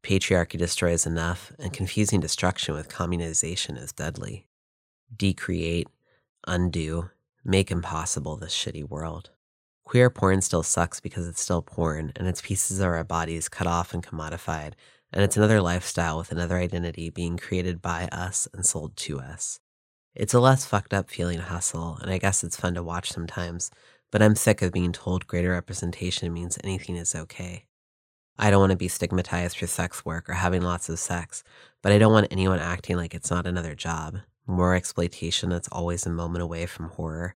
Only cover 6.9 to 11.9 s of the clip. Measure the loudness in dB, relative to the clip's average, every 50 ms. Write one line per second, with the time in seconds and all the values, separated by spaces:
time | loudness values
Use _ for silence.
6.9 | -4 -4 -6 -8 _ _ _ _ _ _ _ 2 2 2 4 2 0 -4 -4 -4
7.9 | -4 -4 -4 -4 -4 -4 -4 -6 -8 -8 -8 -6 -4 -4 -4 -4 -6 -8 -10 -8
8.9 | -8 -6 -6 -6 -8 -10 -14 -18 _ _ _ _ _ _ _ _ _ _ _ 2
9.9 | 6 8 8 8 6 6 4 6 6 4 2 2 0 0 2 2 2 2 2 0
10.9 | -2 -8 _ -10 -8 -6 -8 -6 -6 -6 -2 0 0 0 0 -4 -4 -2 0 0